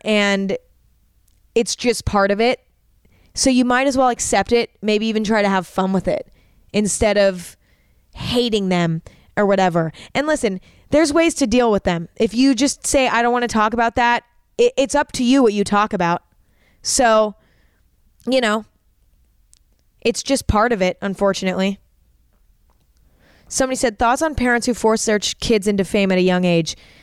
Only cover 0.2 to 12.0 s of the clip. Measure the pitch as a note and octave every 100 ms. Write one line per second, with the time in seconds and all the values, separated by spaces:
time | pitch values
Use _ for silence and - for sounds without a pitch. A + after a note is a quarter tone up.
0.2 | G3+ G3 G3 G3 _ _ _ _ _ _
1.2 | _ _ _ - A3+ - A#3+ A3 - G#3
2.2 | G3 G3+ A#3 - _ _ _ _ _ _
3.2 | _ - C4+ B3+ B3 B3 C#4 C4 B3+ A#3
4.2 | - - - A#3+ A#3 _ G#3 G#3+ A3+ G#3+
5.2 | G#3 A3 G3+ G3 E3+ - F#3+ F#3+ F3+ -
6.2 | - - _ _ _ G3+ G#3 - A3 G#3
7.2 | G3 F#3 F3 - _ _ _ _ _ -
8.2 | - A#3+ A#3+ G#3+ F#3+ F3+ E3+ E3 - -
9.2 | _ - G3+ G3 F#3 E3+ D#3+ - - -
10.2 | D4 D4+ A3 F#3 - _ - D4 D#4+ D4
11.2 | E4 - B3+ A#3+ A#3+ G3+ - E3+